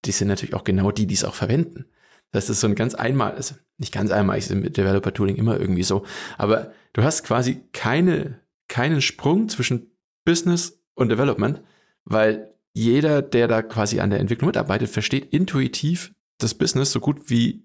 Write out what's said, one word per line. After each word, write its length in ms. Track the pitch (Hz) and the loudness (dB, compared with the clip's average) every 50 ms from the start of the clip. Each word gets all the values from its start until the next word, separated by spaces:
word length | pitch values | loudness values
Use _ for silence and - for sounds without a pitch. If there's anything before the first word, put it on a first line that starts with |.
| - | -4
die 60 | - | -4
sind 160 | 98 - 98 101 | -2 -2 0 0
natürlich 260 | 98 - - - - | 0 -2 -4 -6 -6
auch 100 | 92 - | -4 -2
genau 280 | - 95 95 95 101 | 0 0 2 2 2
die, 140 | 104 107 107 | 2 0 -2
die 80 | 90 104 | 0 0
es 100 | 98 - | -2 -2
auch 100 | - - | -4 -4
verwenden. 520 | - 104 104 117 156 165 170 - - - _ _ _ _ _ _ _ _ _ | -4 -2 0 2 0 0 -2 -6 -18 -18 _ _ _ _ _ _ _ _ _
Das 200 | - 104 - - | -4 -4 -2 -2
ist 100 | 110 - | -2 0
so 60 | - 107 | 2 2
ein 80 | 101 | 2
ganz 180 | 107 113 123 - | 2 0 -2 -2
einmal, 380 | - - 120 135 135 113 - | -2 -2 0 0 0 0 -2
also 240 | - - - - - - _ _ _ | -4 -6 -10 -10 -10 -14 _ _ _
nicht 160 | - 139 - | -10 -10 -6
ganz 200 | - 104 107 101 | -4 -2 -2 0
einmal, 260 | 87 104 98 95 98 95 | 2 2 2 2 0 -2
ist 120 | 98 - | -2 -2
im 200 | 95 98 - - | -2 -2 -2 -2
Developer-Tooling 640 | - - 98 98 98 101 - 98 - - 104 98 98 | 0 0 2 2 2 2 0 -2 -2 0 0 0 0
immer 220 | 98 110 117 107 - | 0 0 0 0 0
irgendwie 240 | - 92 92 90 92 | 0 0 0 0 0
so, 200 | 95 95 101 - - - - - - - - | 0 0 -2 -2 -6 -14 -14 -14 -14 -6 -2
aber 340 | 104 101 110 110 - - - - _ _ | 0 2 2 0 0 -8 -16 -20 _ _
du 120 | - - - | 0 0 2
hast 180 | 151 156 - | 2 2 -2
quasi 400 | - - 110 123 123 120 - - - _ | -2 -2 -2 0 0 0 -2 -4 -10 _
keine, 680 | - - - 113 127 156 180 180 165 151 - 143 123 - _ _ _ _ _ | -12 -6 -2 0 2 4 4 4 2 0 -4 -6 -10 -14 _ _ _ _ _
keinen 340 | - - 123 123 151 160 143 | -8 -4 -2 0 2 2 2
Sprung 480 | 135 - - - - 139 165 202 226 214 | 0 -2 -4 -2 0 2 2 2 0 0
zwischen 440 | - - 120 - 127 117 - _ _ _ _ _ _ _ _ | -2 -4 -2 -2 -2 -4 -4 _ _ _ _ _ _ _ _
Business 580 | 165 170 165 170 175 175 170 170 - - _ _ _ _ | 0 0 2 2 2 2 2 0 -6 -10 _ _ _ _
und 140 | - 127 110 | -2 0 2
Development, 540 | 107 110 139 139 110 - 104 120 156 - - _ _ _ _ _ _ _ _ | 2 2 2 0 2 0 0 -2 -2 -4 -10 _ _ _ _ _ _ _ _
weil 480 | - - 110 110 110 107 107 107 - _ _ _ _ | -2 2 4 4 4 2 0 -8 -16 _ _ _ _
jeder, 500 | _ 110 110 117 120 143 151 156 147 143 | _ 0 2 4 4 4 4 4 2 2
der 240 | 135 143 - 120 120 | 0 2 2 2 4
da 160 | 117 117 113 | 4 2 0
quasi 380 | 110 110 - 113 104 104 107 98 | 0 -2 -2 -2 0 0 0 0
an 100 | 95 101 | 0 2
der 80 | 101 101 | 2 2
Entwicklung 300 | 98 98 117 - 135 180 | 0 0 0 0 0 0
mitarbeitet, 400 | - - - 143 95 - 117 107 | 0 0 0 0 0 -2 -2 -2
versteht 440 | - 107 107 - - 135 - - | -2 -4 -2 0 -2 -2 -2 0
intuitiv 800 | - 165 185 185 - 139 131 123 - - - 151 175 175 - - _ _ _ _ _ _ | 0 0 0 0 0 -2 -2 -2 -4 -2 -2 -2 -2 -2 -6 -12 _ _ _ _ _ _
das 160 | 120 113 - | -4 -4 0
Business 360 | - - - - 131 139 139 | 0 -2 0 2 0 0 0
so 80 | - - | -2 0
gut 320 | - 147 147 - - - | 0 -2 -2 -2 -2 0
wie 340 | 123 117 117 - - - | 2 2 2 2 0 -6